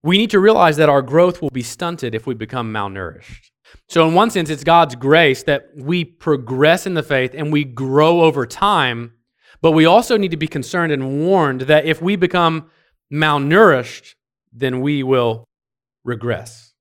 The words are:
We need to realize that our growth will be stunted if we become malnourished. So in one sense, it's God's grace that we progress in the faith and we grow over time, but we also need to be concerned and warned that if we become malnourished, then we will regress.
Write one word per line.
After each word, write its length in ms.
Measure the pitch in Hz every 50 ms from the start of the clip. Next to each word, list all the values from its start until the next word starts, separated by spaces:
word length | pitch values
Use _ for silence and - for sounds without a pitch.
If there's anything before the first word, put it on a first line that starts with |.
| -
We 140 | 156 180
need 120 | 202 233 214
to 80 | - 196
realize 380 | 190 214 220 208 180 160 151
that 120 | 151 156 147
our 120 | 143 139
growth 400 | 131 120 139 165 175 180 175 -
will 80 | 160 139
be 140 | - 131 117
stunted 500 | - - - 180 170 175 170 135 120 110
if 140 | 110 -
we 80 | 139 123
become 360 | 110 110 107 127 127 117 110
malnourished. 800 | 107 107 101 98 98 98 92 82 - - _ - - - _ _ _ _ _ _ _ _ _
So 200 | _ - 170 160
in 60 | 160 165
one 160 | 180 220 233
sense, 200 | - 190 160 143
it's 140 | 156 135 143
God's 300 | 165 170 170 165 143 123
grace 480 | 127 131 139 151 170 170 143 131 - -
that 260 | - 143 135 - _ _
we 280 | 151 127 143 175 180 165
progress 800 | - _ _ - 165 147 135 120 113 131 127 147 156 170 185 -
in 80 | 196 180
the 80 | 160
faith 320 | 147 - 143 131 127 127 131
and 180 | 151 151 151
we 120 | 156 143 147
grow 580 | 131 120 120 135 131 135 147 151 160 170 170
over 240 | 165 160 156 147 123
time, 680 | 120 - - 196 202 208 170 139 127 117 117 120 117 _ _ _ _ _ _ _ _ _ _
but 100 | - 165
we 140 | 156 165 160
also 320 | 165 180 226 240 - 247
need 140 | 214 196 180
to 60 | 165
be 100 | 156 160
concerned 440 | 151 - 147 123 - - 175 170 160
and 340 | 147 135 131 131 139 143 156
warned 360 | 180 196 185 156 139 131 127
that 240 | 131 135 151 156 143
if 180 | 160 156 156 165
we 120 | 185 208
become 540 | 180 180 180 - 180 170 165 160 160 160 _ _ _ _ _ _ _ _ _
malnourished, 1040 | 143 151 156 156 147 147 139 143 165 202 226 190 147 127 120 - - - _ - _ _ _ _ _ _ _ _ _
then 280 | 117 135 131 127 127
we 200 | 131 147 147 139
will 420 | 131 131 131 127 120 117 113 113 117 _ _ _ _ _ _ _ _ _ _ _ _
regress. 680 | 120 123 110 113 120 110 87 110 - - - _ _ _ _